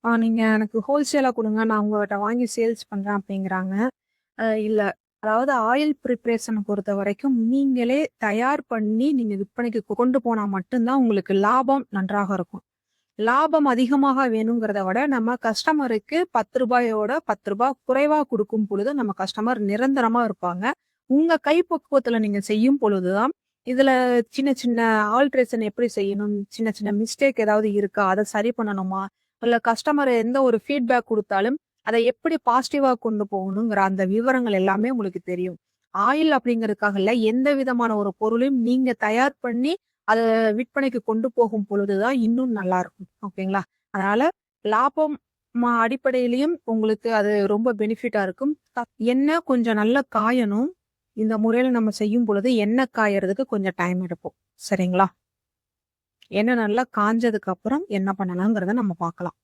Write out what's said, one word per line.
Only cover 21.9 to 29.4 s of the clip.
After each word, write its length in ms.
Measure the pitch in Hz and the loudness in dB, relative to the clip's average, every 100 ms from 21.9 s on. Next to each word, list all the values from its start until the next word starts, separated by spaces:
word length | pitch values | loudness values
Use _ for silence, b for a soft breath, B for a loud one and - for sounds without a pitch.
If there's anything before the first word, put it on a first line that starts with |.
| 277 240 233 | 0 0 -2
நீங்க 240 | 214 202 196 | 0 -2 -2
செய்யும் 320 | 214 247 277 | 2 2 2
பொழுதுதான் 480 | 214 196 180 196 254 - _ _ - | 2 0 0 0 -2 -4 _ _ -4
இதுல 240 | 254 269 254 254 240 233 | 2 4 4 4 2 0
சின்ன 220 | - 277 262 | -2 -2 0
சின்ன 180 | 240 233 226 220 208 233 | -2 0 2 2 2 2
ஆல்ட்ரேஷன் 520 | 277 262 240 226 214 | 2 2 0 -2 -4
எப்படி 180 | - 233 - | -2 -2 0
செய்யணும், 400 | 196 202 208 208 202 | -2 -2 -2 -4 -6
சின்ன 140 | - 226 208 | -4 -4 -4
சின்ன 140 | 208 208 | -2 -2
மிஸ்டேக் 420 | 226 - 277 240 | -2 0 0 2
ஏதாவது 240 | 214 208 214 | 2 2 2
இருக்கா, 320 | 202 196 - 196 | 0 -2 0 0
அதை 120 | 190 | 0
சரி 260 | 214 214 226 240 | 0 -2 -2 -2
பண்ணணுமா, 460 | 214 196 185 190 190 _ _ _ | -4 -4 -4 -6 -8 _ _ _